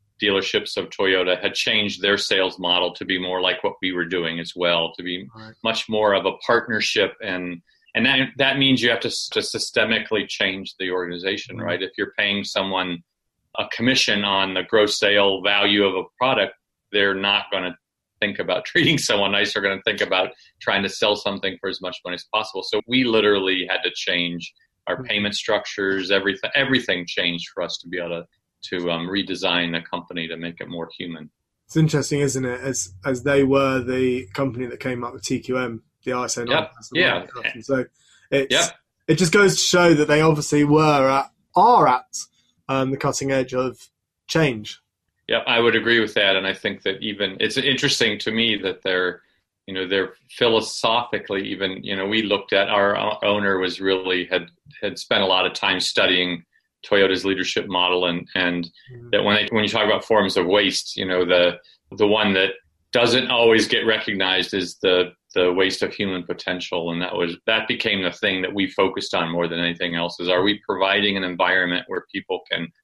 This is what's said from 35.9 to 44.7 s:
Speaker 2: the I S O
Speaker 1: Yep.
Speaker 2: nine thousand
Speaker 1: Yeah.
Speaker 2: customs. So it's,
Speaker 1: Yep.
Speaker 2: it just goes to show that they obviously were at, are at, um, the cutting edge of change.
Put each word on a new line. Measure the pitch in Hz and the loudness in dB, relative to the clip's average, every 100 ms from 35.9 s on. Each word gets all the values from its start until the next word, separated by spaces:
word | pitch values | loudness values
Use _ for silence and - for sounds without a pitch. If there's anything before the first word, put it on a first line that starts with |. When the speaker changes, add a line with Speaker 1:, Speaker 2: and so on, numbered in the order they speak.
| _ 127 | _ -6
Speaker 2:
the | |
I | 123 120 | -4 -4
S | - | -6
O | |
Speaker 1:
Yep. | 120 | 0
Speaker 2:
nine | 147 - | 0 -2
thousand | - - 147 | -12 -6 0
Speaker 1:
Yeah. | 180 92 90 | 0 0 -6
Speaker 2:
customs. | 123 113 120 110 | -10 -10 -10 -2
So | 135 123 _ _ _ _ | -2 -2 _ _ _ _
it's, | 135 135 | -2 2
Speaker 1:
Yep. | 135 170 - _ _ - | 0 0 -4 _ _ 0
Speaker 2:
it | 160 | 2
just | 180 | 4
goes | 208 196 - | 6 6 4
to | |
show | - 180 170 | 2 6 6
that | 151 151 | 6 6
they | 147 | 6
obviously | 160 151 147 147 | 6 4 2 2
were | 147 151 156 143 135 | 4 6 6 4 4
at, | 135 - _ _ - | 2 0 _ _ 4
are | 214 233 147 | 6 8 6
at, | 123 - - - _ _ _ - | 2 -2 -14 -14 _ _ _ -4
um, | 135 135 | 0 0
the | 135 | 0
cutting | 143 131 139 | -2 -2 0
edge | 135 131 | 0 0
of | 127 131 110 - _ _ _ - | -2 -4 -6 -20 _ _ _ -2
change. | 165 156 110 107 | 2 2 0 -10